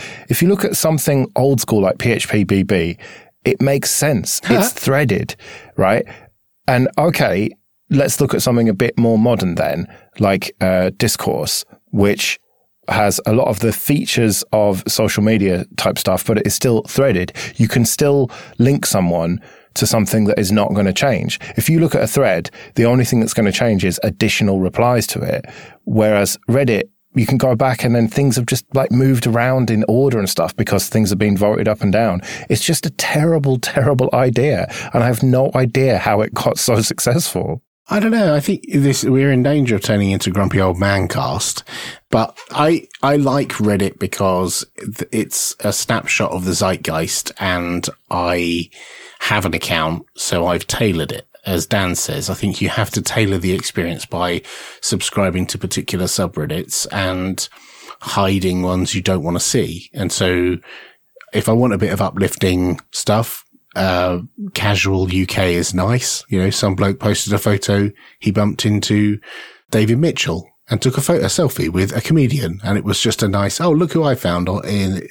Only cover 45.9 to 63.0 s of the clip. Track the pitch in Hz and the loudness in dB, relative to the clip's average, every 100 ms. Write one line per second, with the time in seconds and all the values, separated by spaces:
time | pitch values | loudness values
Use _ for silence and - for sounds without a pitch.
45.9 | 113 - - 107 92 92 82 95 92 - | -4 -2 -2 -2 -4 -4 0 0 -2 -4
46.9 | 78 82 - - - 98 90 87 87 82 | -4 -4 -6 -8 -6 -4 -4 -4 -6 -6
47.9 | - - 90 87 87 87 87 85 - - | -10 -6 -4 -2 0 0 -2 -6 -14 -20
48.9 | - - - - 107 95 80 - 85 80 | -20 -20 -10 -2 -2 -2 -4 -2 -2 0
49.9 | 82 - - - 90 85 85 - - 110 | -4 -8 -10 -4 -2 0 -2 -2 -2 0
50.9 | 82 76 - - - - 92 - 104 92 | 0 -4 -8 -14 -14 -4 -4 0 0 0
51.9 | 87 - 73 - 92 98 85 92 - 107 | -2 -4 -6 -6 -4 -4 -2 -2 -2 -2
52.9 | - - - 104 95 92 92 - - 85 | -2 -4 0 0 0 0 -2 -4 -4 -4
53.9 | 78 - 87 87 87 - - - - - | -6 -8 -4 -4 -4 -8 -18 -18 -10 -4
54.9 | 98 - - 95 90 90 - 90 - - | -4 -2 -2 0 0 -4 -6 -6 -6 -6
55.9 | 90 90 - 90 - - 87 - - - | -4 -4 -2 -4 -4 -6 -6 -6 -8 -6
56.9 | 101 92 90 92 92 - - - - - | -4 -4 -4 -6 -6 -8 -12 -20 -20 -20
57.9 | - - - 95 98 92 90 90 92 87 | -16 -6 0 2 2 0 0 0 0 -2
58.9 | 98 95 92 78 87 - 131 85 87 - | -2 -2 -2 -2 -2 0 0 -2 -6 -12
59.9 | - 92 - 92 90 90 87 - - - | -6 -4 -2 0 0 0 -2 -8 -20 -20
60.9 | _ _ - - 104 - 113 123 98 98 | _ _ -20 -8 -2 2 2 2 2 0
61.9 | 98 98 92 95 - 95 90 90 87 - | 0 -2 -2 -4 0 0 0 0 -2 -8
62.9 | - | -8